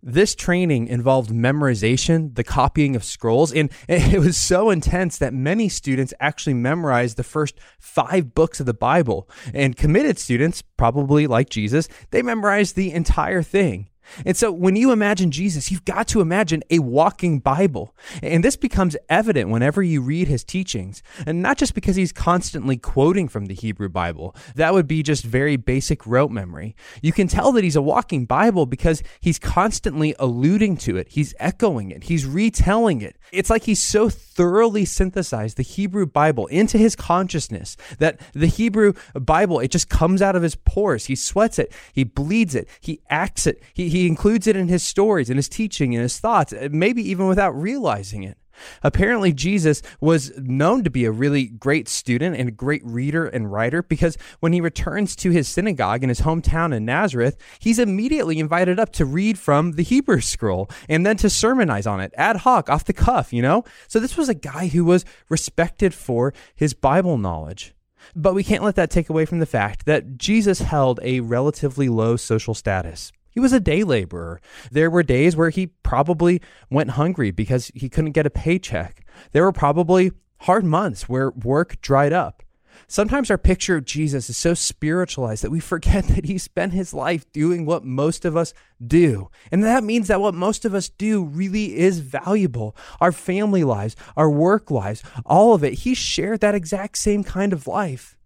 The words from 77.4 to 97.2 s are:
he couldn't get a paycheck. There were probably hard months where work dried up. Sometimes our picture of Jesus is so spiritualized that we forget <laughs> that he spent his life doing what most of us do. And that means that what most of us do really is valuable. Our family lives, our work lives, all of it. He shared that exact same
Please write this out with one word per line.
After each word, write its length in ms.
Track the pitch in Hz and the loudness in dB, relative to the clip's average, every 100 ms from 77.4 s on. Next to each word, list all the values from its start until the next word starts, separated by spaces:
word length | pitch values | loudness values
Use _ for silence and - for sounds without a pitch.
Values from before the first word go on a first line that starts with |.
| 110 127 - - | -2 -2 -4 -10
he 140 | 135 | -6
couldn't 220 | - 156 | -2 0
get 140 | 147 147 | 0 0
a 60 | |
paycheck. 720 | - - 180 - 90 87 - - - - | -2 -2 -2 -2 -8 -8 -12 -20 -20 -2
There 120 | 143 | 2
were 80 | 185 | 2
probably 600 | 185 147 151 165 185 185 - _ _ | 2 0 2 2 4 2 -2 _ _
hard 240 | - 190 185 | 0 2 2
months 420 | 156 202 101 - | 0 -2 -6 -6
where 240 | 127 135 | -2 -2
work 480 | - 110 139 175 - | -4 -2 0 0 -6
dried 320 | - 139 143 | 0 2 4
up. 300 | 170 160 - - _ _ _ _ | 0 -4 -8 -20 _ _ _ _
Sometimes 420 | - 208 269 247 | -2 0 0 0
our 80 | 202 | 2
picture 380 | - 190 - 170 | 2 0 0 -2
of 100 | 131 | -2
Jesus 440 | 139 156 135 123 | -4 -2 -2 -6
is 80 | 120 | -4
so 160 | 170 | -2
spiritualized 880 | 170 - - 151 170 180 - 123 110 | 0 -4 -4 -4 -2 -2 -4 -6 -6
that 80 | - | -4
we 80 | 165 | -6
forget 480 | - 170 - 202 180 | -4 -2 0 -2 -4
<laughs> 0 | |
that 180 | - 156 | -6 -6
he 120 | 190 | -8
spent 360 | - - 180 | -6 -6 -4
his 200 | 180 180 | -4 -6
life 380 | 151 131 170 - | -8 -6 -6 -8
doing 340 | - 156 175 156 | -4 -2 -2 -2
what 180 | 170 | -4
most 420 | 131 127 147 170 180 | -4 -4 -2 -2 -4
of 100 | 160 | -2
us 180 | 165 - _ _ 120 | -4 -8 _ _ 0
do. 440 | 151 175 107 90 - - | 4 4 2 -6 -18 -4
And 120 | 175 | 0
that 200 | 214 254 | 2 2
means 240 | 214 233 190 | 2 -2 0
that 140 | 196 | 0
what 120 | 208 | 0
most 320 | 175 185 214 233 | -2 -2 -2 -2
of 80 | |
us 160 | 196 180 | -4 -6
do 340 | - 208 214 | -6 -2 -2
really 540 | 170 147 190 202 208 147 | -2 -4 -4 -2 -4 2
is 220 | 180 175 | 2 2
valuable. 760 | 135 135 175 208 185 120 107 - - - | -6 -8 -2 0 0 -2 -8 -10 -20 0
Our 120 | 170 | 0
family 520 | 160 - 185 208 190 | 0 -4 -2 0 2
lives, 320 | 147 107 104 - - - | 2 0 -4 -8 -12 0
our 120 | 156 | 2
work 420 | 147 170 208 - | 4 2 2 0
lives, 320 | 131 98 107 - - 117 | -4 -4 -8 -12 -14 2
all 280 | 170 220 | 6 6
of 100 | 208 | 6
it. 100 | 143 | 2
He 200 | 139 - | -2 -4
shared 460 | 254 - - 170 220 | -2 -4 -4 -4 0
that 140 | 208 202 | 0 0
exact 420 | 160 196 202 - | -4 -8 -6 -4
same 260 | - 208 | -2 -2